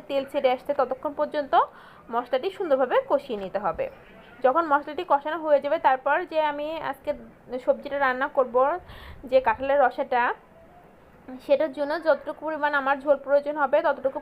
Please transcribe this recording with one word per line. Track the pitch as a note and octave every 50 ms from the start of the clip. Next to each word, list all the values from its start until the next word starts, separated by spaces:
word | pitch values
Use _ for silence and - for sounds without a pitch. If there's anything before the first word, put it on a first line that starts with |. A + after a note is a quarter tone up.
| D4
তেল | - C#4+ C#4 C4+ C4+
ছেড়ে | - D4 B3+ B3+
আসছে, | B3+ B3+ - - C#4+
ততক্ষণ | C#4+ C4+ A#3+ C4 - - D4+ C#4+
পর্যন্ত | D4+ D4+ D4 - D4+ C#4+ C4+ - F#4 C5+ - - - - - - - - -
মশলাটি | A#3 A#3 B3 - - C4 B3+ F#4+
সুন্দরভাবে | F#4+ - G4+ E4 C4+ C4 C4+ A#3+ E4+ B4 C5+ -
কষিয়ে | D#4 C4+ - - A#3 G3+
নিতে | G3 F#3 - G3
হবে। | G#3+ F3 D#3+ - B2+ - - - - - - - - - - - -
যখন | B3+ C4 E4 E4+
মশলাটি | D#4 C#4+ D4 C#4+ D4+ D4 D#4 F4+ -
কষানো | D4+ C#4 C#4+ D4+ D#4 E4+ D#4
হয়ে | D#4 D4 C#4
যাবে, | C#4+ C#4+ D4 D#4+
তারপর | D#4+ D4 C4 C4 - C#4 C#4+ E4 F4+
যে | D4 E4 D#4
আমি | D#4 D4+ D4 D4 D4 D4+ D#4+ D#4+ C#4+
আজকে | C4+ C#4 - - D4+ D4 A#3+ A3+ A3+ - - - - A#3+ B3+
সবজিটা | - D4+ C4 - - C#4+ C#4 C#4+
রান্না | C#4 C4 B3 B3+ C4+ D4
করব, | - C#4+ C4 A#3+ A3+ B3+ C4 C#4+ E4 F#4 - - - - - - - - -
যে | B3 B3+ C4
কাঁঠালের | B3+ A3+ A3 G#3 C4 C4+ C#4 C#4+
রসাটা, | C4+ B3 - - C4+ C4 B3+ A#3+ A#3+ C4 A4 - - _ - - - - - - - - - - - - - - - - C4 B3+ -
সেটার | - C#4+ C4+ D4+ D#4 C4+
জন্য | D4+ C#4+ C#4+ D4+ E4+ D4+
যতটুকু | D#4+ C#4+ C#4 - D4 D4+ - D4
পরিমাণ | D#4 D#4 D4 C#4+ D4 D4
আমার | C#4 C4+ C4+ C#4+ C4+
ঝোল | C4 D4+ C#4+
প্রয়োজন | C#4 C#4 C4 C#4 C#4+ C#4+ C#4+ D4
হবে, | D#4 C#4+ B3+ C#4+ D4+ E4
ততটুকু | D#4+ - - - C4+ C4 D4